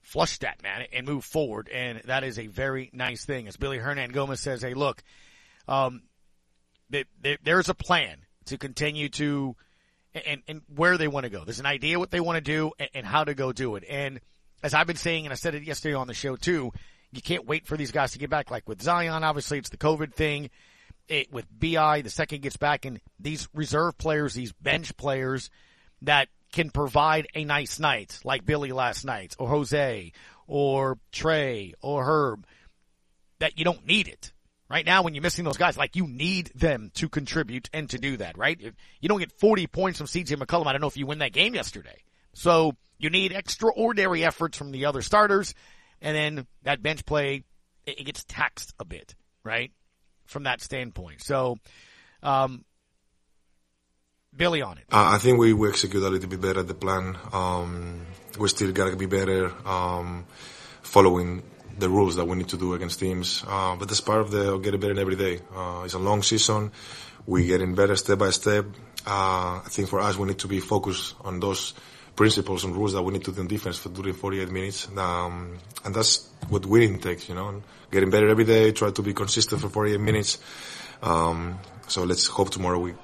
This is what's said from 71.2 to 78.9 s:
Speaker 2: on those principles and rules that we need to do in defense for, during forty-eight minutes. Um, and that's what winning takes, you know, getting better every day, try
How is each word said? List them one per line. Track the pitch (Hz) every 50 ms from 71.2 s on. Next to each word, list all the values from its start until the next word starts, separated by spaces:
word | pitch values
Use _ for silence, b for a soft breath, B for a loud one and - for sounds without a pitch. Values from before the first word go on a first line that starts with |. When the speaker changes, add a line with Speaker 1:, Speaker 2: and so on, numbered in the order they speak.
Speaker 2:
on | - 98 92 90
those | 90 101 95 - - - - B B B B B B B B
principles | - 107 110 - 101 92 - 95 87 92
and | 95 85
rules | 95 107 101 95
that | 95 90
we | 95 98
need | 92 -
to | 95
do | 90 101
in | 92
defense | 90 107 104 - 95 85
for, | - - 90
during | 90 95 92 95 90
forty-eight | - - 98 98 98 95 90
minutes. | 95 92 95 98 95 - - - 98
Um, | 98 95 90 87 87 87 87 87 87 87 87 87 87 - - - - -
and | 104 95
that's | 110 110 - - - - - - - - -
what | 104 101 95
winning | 98 107 117 117 107 95 -
takes, | - 92 87 - -
you | - 90
know, | 90 95 104 98 101 98 B B B B B
getting | - 98 98 95
better | 92 104 107 107
every | 110 110 113
day, | 110 113 110 110 110
try | 104 - 107 104